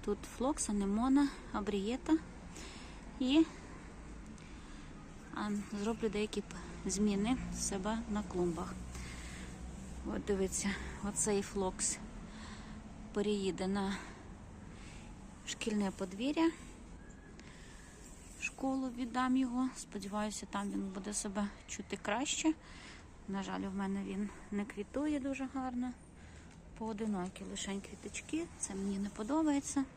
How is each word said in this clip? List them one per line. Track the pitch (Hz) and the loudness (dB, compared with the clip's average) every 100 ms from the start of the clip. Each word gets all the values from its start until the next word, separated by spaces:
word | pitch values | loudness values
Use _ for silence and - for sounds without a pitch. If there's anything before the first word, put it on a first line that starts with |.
Тут | - 202 - - | 2 0 0 2
флокс, | 247 311 - | 2 4 2
анемона, | 208 196 208 254 269 277 - - | 2 4 6 8 8 8 4 -4
абрієта. | - 202 202 196 254 - 320 - - - - - - - - - - | -2 2 2 2 0 6 6 6 -10 -10 -10 -10 -10 -10 -10 -10 0
І, | 254 294 320 - - - - - - - - - - - - - - - - - - | 6 8 8 4 -10 -10 -10 -10 -10 -10 -10 -10 -10 -10 -10 -10 -10 -12 -12 -12 -10
а, | - 208 208 202 208 | -4 -2 -2 -2 -2
зроблю | 202 226 226 | 0 2 2
деякі | 202 214 - | 2 0 0
п-, | - - - - - | -4 -8 -8 -4 -2
зміни | 190 208 196 214 262 - | 4 6 6 4 2 0
в | 175 | -2
себе | - 196 196 226 226 | 0 0 0 0 0
на | 208 | 0
клумбах. | 208 180 175 160 185 185 - - - - - - - - - - - - - | 0 2 2 2 -2 -4 -6 -6 -6 -8 -8 -8 -8 -8 -8 -8 -8 -6 -2
От | 208 - | -2 2
дивіться, | 196 190 - 196 196 - - | 4 4 2 0 0 -4 -4
оцей | 202 202 - 202 | -2 2 4 4
флокс | 202 202 185 185 - - - - - - - - - - - - - | 2 2 0 2 0 0 -6 -10 -10 -10 -10 -10 -10 -10 -10 -12 -4
переїде | 214 208 208 190 170 190 | 0 2 4 2 2 2
на | 202 196 190 - - - - - - - - - - - - - - - | 2 2 0 -6 -12 -12 -12 -12 -12 -12 -12 -12 -12 -12 -12 -12 -12 -8
шкільне | - - 208 202 | -2 2 4 4
подвір'я. | 180 190 196 254 302 330 - - - - - - - - - - - - - - - - - - - | 2 -4 0 2 6 6 4 -10 -12 -12 -14 -14 -14 -14 -14 -12 -12 -14 -14 -14 -14 -14 -14 -14 -6
В | |
школу | - - 269 262 262 240 | -6 0 2 2 2 0
віддам | 254 240 254 262 | 0 4 6 6
його. | 262 247 254 - | 6 4 2 0
Сподіваюся, | - 208 196 208 214 202 202 | -8 -6 -2 0 0 -2 -4
там | 202 202 | -2 0
він | 196 | 0
буде | 196 190 196 | -2 -4 -4
себе | 208 214 196 202 - - | -2 0 0 0 -2 -10
чути | - 202 202 | -8 -4 -4
краще. | - 214 294 - 320 311 - - - - - - - | 2 2 2 4 4 4 -2 -14 -12 -14 -16 -14 -4
На | 196 | -2
жаль, | 190 190 | 0 -2
у | 196 | -2
мене | 190 196 196 | 0 0 0
він | 196 190 208 - - | 0 -2 -2 -4 -4
не | 202 | -2
квітує | 202 - 208 254 302 294 | -2 -4 -2 0 2 2
дуже | 269 269 262 | 0 0 -2
гарно. | 269 254 247 254 247 - - - - - - - - | -2 0 0 -2 -4 -12 -16 -16 -14 -14 -16 -14 -4
Поодинокі | 220 214 220 202 180 - | -2 0 0 2 0 -4
лишень | 196 202 - 196 | -8 -6 -4 -4
квіточки. | 196 202 - - - 311 339 - | -6 -10 -8 -8 -2 -2 -2 -4
Це | - | -4
мені | 196 196 196 | -2 0 0
не | 202 | -2
подобається. | - 214 302 311 285 - - 262 | -2 2 4 6 4 2 0 0